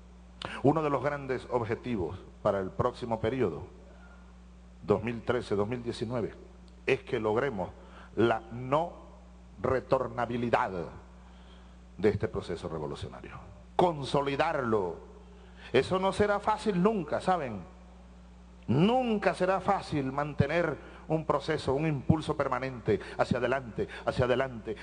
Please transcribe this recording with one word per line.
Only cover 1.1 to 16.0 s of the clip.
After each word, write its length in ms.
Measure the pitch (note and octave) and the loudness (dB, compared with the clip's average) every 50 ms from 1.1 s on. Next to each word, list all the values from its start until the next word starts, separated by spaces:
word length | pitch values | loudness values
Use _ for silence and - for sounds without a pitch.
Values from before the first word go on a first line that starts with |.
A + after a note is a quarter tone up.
| D3 C#3+ C3+ C3 B2+ B2+ A#2 - | -2 -4 -4 -4 -4 -4 -4 -2
objetivos 680 | A#2+ B2 A#2 G#2 A#2 - - B2+ A#2+ G2+ E2+ D2 F#2 - - - - - | -2 -2 0 0 -4 -4 -2 -4 -2 -2 -2 -4 -6 -10 -14 -18 -20 -2
para 160 | - G#2+ G2 G2 | 0 0 0 0
el 120 | F#2+ F#2 | -2 -4
próximo 500 | - - D3+ B2 A#2+ - B2 A#2 A2+ A2 | -2 0 0 0 0 -2 -4 -4 -4 -2
periodo, 420 | - A2+ C3+ C3 A#2+ F2+ D2+ D2+ - - - - - - - - - - - - - - - - - - - - - - - - | 0 -2 0 2 0 0 0 -4 -10 -12 -16 -20 -20 -20 -20 -20 -20 -20 -20 -20 -20 -20 -20 -20 -20 -20 -20 -20 -20 -20 -20 -16
dos 220 | - A2 G#2 F#2+ G#2 | 0 2 2 2 2
mil 180 | A#2 A#2+ A2+ | -4 -6 -6
trece, 320 | G2+ - A#2+ B2 G#2+ - G#2+ | -4 -2 -2 -2 -2 -2 -2
dos 140 | G2 G#2 G#2 | -2 0 -2
mil 160 | B2+ B2 A#2 | -4 -6 -6
diecinueve, 500 | A#2+ A2 - A#2+ A2 B2+ A#2+ - - - - - - - - - - - - - | -8 -6 -6 -6 -4 -4 -4 -4 -6 -8 -14 -18 -20 -20 -20 -20 -20 -20 -8 -2
es 200 | - C3 C3 - | -2 -2 0 0
que 160 | - - A#2 | -4 -4 -2
logremos 500 | A2 G#2+ G#2+ A#2 C3 C#3 A#2 F#2+ F2+ F2+ - - - - - - - - - | 0 2 2 2 0 0 -4 -4 -6 -6 -8 -14 -20 -20 -20 -20 -20 -8 0
la 260 | - A2 A#2 A2+ A2+ - - | 2 4 4 4 0 -2 -10
no 420 | A#2 A#2+ B2+ B2+ C#3 D#3 E3+ F3 - - - - - - - - - - - - - - | -10 -10 -2 0 2 2 2 0 -6 -14 -18 -20 -20 -20 -20 -20 -20 -20 -20 -20 -10 -2
retornabilidad 1080 | - B2+ C3 B2 A2+ - C#3 C3 A#2+ A#2 A#2 A#2+ A#2+ A2 A#2+ A#2+ A#2+ A#2 - A2 B2 G#2+ F#2+ F2 D#2 D2 - - - - - - - - - - - - - - - - - - - - - | 0 0 0 0 2 2 2 2 2 -2 -2 -2 -2 -2 -2 -2 2 2 2 2 2 0 -2 -4 -6 -6 -10 -14 -18 -18 -20 -20 -20 -20 -20 -20 -20 -20 -20 -20 -20 -20 -20 -20 -20 -20 -8
de 120 | - F#2 G#2+ | 2 2 2
este 200 | G2+ G2+ - - | 2 2 -2 -2
proceso 400 | - G2 F#2 - F2 D#2+ F#2 E2 | -4 -6 -4 -4 -6 -6 -6 -6
revolucionario. 640 | D#2+ D#2+ D2+ D2 C#2 C#2 - - - - - - - - - - - - - - - | -6 -6 -6 -6 -6 -8 -8 -10 -12 -12 -14 -14 -14 -16 -16 -16 -18 -20 -20 -2 4
Consolidarlo. 1200 | - F3 F3 D#3+ C#3+ C3+ A#2 - C#3+ C#3 C#3+ C#3 C3+ D3+ E3 D#3+ C#3+ B2+ A2+ A2 G#2+ F#2+ F2 E2 - - - - - - - - - - - - - - - | 4 4 4 4 0 -4 0 2 2 2 2 2 2 2 2 2 0 2 2 2 2 2 0 -4 -8 -12 -18 -20 -20 -20 -20 -20 -20 -20 -20 -20 -18 -12 4
Eso 260 | - B2+ C3+ - F3+ | 4 4 4 4 0
no 140 | F#3 | 2